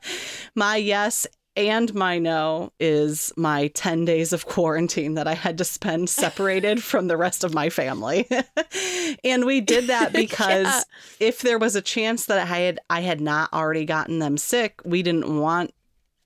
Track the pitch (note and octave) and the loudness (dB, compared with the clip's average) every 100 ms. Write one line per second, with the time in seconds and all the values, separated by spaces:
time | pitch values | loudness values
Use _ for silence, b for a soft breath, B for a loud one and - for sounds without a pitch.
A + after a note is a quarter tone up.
0 | - F4+ - - - A3+ G3+ A3 G#3 G3+ | -8 -10 -10 -14 -8 -2 0 2 2 2
1 | G#3 - - - _ - G#3 A3 A#3 G3+ | 0 -2 -6 -10 _ 0 2 2 0 0
2 | F#3 F3 E3 D#3+ D#3 D#3+ F3 - E3 D3+ | 0 2 2 2 0 -2 -4 -2 2 4
3 | D3+ D3+ - - D#3+ D3 D3 - F#3+ E3 | 2 0 -4 -2 0 2 0 -2 -2 0
4 | E3+ D#3+ E3 E3+ - - D#3+ D#3 E3+ - | 2 2 2 -2 -2 0 2 2 0 0
5 | D3 D#3 D3+ E3 F3+ E3 F3+ - G#3+ D#3+ | -2 -2 -2 -2 -2 -2 -4 -4 -2 -2
6 | F3+ - F3 - G3 F#3+ G3+ A3 - A3+ | 0 0 -2 0 0 2 0 0 0 0
7 | F3+ E3 E3+ - F#3 D#3 D#3 - C3 C3 | 0 0 0 0 -2 0 0 0 -2 -4
8 | A2 F3 - B3+ - - E4 F#4+ F#4+ F4+ | -2 0 0 -2 -2 -4 -4 -6 -6 -4
9 | E4+ C#4 B3+ B3+ B3 C4+ G3 A#3+ B3 A#3+ | -4 -4 0 0 2 2 2 2 2 0
10 | A3 A3 A3 - G3+ F#3+ F#3+ B3+ - B | 2 2 0 0 2 2 2 0 -2 B
11 | B - A3 A#3+ B3 A3+ A3 G3 - A#3+ | B -2 0 2 0 2 2 0 -2 -2
12 | A3 A#3 - G3+ F3 F3 F3+ E3 - E3+ | 0 -2 0 0 0 0 0 -2 -4 -2
13 | F3+ D#3 D3+ D3+ D#3+ D#3+ D#3 D#3+ D#3 D#3 | 0 -2 0 0 0 0 0 0 0 -2
14 | - E3 D3+ D3 - A#3+ A3 - F3 F3 | -2 -2 0 -2 0 0 0 -4 -2 0
15 | F3 E3 - D3+ D3+ F3 E3+ - _ _ | 2 0 0 0 0 0 -2 -8 _ _
16 | _ _ | _ _